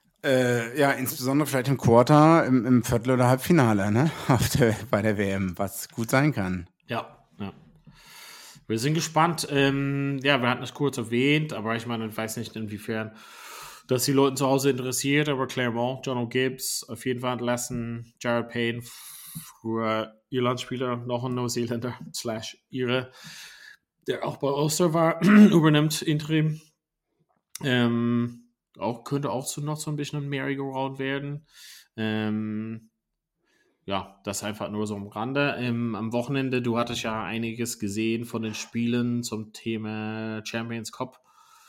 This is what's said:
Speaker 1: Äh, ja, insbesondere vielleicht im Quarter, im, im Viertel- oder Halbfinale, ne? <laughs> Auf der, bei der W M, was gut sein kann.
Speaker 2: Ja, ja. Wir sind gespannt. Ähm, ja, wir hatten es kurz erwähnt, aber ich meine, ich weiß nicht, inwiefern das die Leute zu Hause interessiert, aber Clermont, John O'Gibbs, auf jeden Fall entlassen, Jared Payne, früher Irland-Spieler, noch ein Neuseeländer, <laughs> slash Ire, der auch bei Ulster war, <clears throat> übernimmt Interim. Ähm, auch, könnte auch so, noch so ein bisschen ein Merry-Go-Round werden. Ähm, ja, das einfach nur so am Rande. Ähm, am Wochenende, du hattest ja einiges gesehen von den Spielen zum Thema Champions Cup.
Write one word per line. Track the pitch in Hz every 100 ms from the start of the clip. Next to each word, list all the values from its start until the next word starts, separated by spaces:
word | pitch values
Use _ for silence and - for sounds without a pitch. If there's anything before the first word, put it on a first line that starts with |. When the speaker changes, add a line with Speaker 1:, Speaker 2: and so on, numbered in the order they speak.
| _ _
Speaker 1:
Äh, | 147 131 123 120 113 139
ja, | 139
insbesondere | 123 127 - 127 143 139
vielleicht | 131 123
im | 131
Quarter, | 123 117 123 151 156 165 120
im, | 127 110
im | 123
Viertel- | 107 117 113
oder | 127 123
Halbfinale, | 131 - 175 117 104 101
ne? | 110 156 -
<laughs> | -
Auf | 127 110
der, | 135 117 107 107
bei | 104
der | 107 104
W | 98
M, | 98 95 85
was | 98 - -
gut | - 113
sein | 131 147
kann. | 117 92 92 87 _ -
Speaker 2:
Ja, | 117 - - _ -
ja. | 98 - - _ - - - - - - - - -
Wir | 110
sind | 139
gespannt. | 160 165 156 165 165 -
Ähm, | 139 139 139 139 139 139 139
ja, | 135 139
wir | 123
hatten | 123
es | 123
kurz | - 143 127
erwähnt, | 107 120 135 151 151
aber | 110 107 113
ich | 117
meine, | 113 110
ich | 107
weiß | 110 120
nicht, | 107 110
inwiefern | 107 104 - 110 110 - - - - - - - -
das | 127 143
die |
Leute | 135 139 131
zu | 135
Hause | 135 139
interessiert, | 123 127 127 139 143 151
aber | 131 127
Clermont, | 135 123 113 123 131 -
John | 123
O'Gibbs, | 117 123 131 127 - - -
auf | 117 131
jeden | 123
Fall | 127
entlassen, | 120 120 123 - 123 117 120 - _
Jared | - 120 113
Payne, | 120 117 120 120 - - - - - - -
früher | 113 113 113 110 110 - _
Irland-Spieler, | 127 123 123 - 127 127 120
noch | 123 120 127
ein |
Neuseeländer, | 123 120 123 117 117 123 120 -
<laughs> |
slash | - 120 110 - - _
Ire, | 131 123 127 123 - - - - - - - _ _ -
der | 123 -
auch | -
bei | 139
Ulster | 139 151 151 175
war, | 165 165 160
<clears throat> | 185 208 208
übernimmt | 170 156 151 151 -
Interim. | 165 151 151 156 156 151 - _ _ _ _ _ _ _ _ -
Ähm, | 143 123 120 117 120 120 120 - _ _ _ -
auch, | 107 123
könnte | - 143 147
auch | 123 135
so, | -
noch | 147 151
so | 156
ein | 147
bisschen | 143 151
ein | 143
Merry-Go-Round | 139 139 139 139 135 135 135
werden. | 135 139 143 147 - - - - _ -
Ähm, | 110 107 107 107 107 107 110 110 - _ _ _ _ _ _ _ _ _
ja, | - 98 92 -
das | 104 98
einfach | 107 104 101
nur | 104 107
so | 101
am | 101
Rande. | 104 117 139 143 -
Ähm, | 123 117 117 101
am | 110
Wochenende, | 120 120 139 131 127
du | 120 117
hattest | 120 120
ja | 117 110
einiges | 90 113 113 117 117 -
gesehen | 104 104 113 113 117
von | 117
den | 110
Spielen | 104 - 117 117 120 120 120
zum | 120 110 107
Thema | - 113 110 110 107 107 110 110 110 107
Champions | 117 117 117 107
Cup. | - 127 - _ _ _ _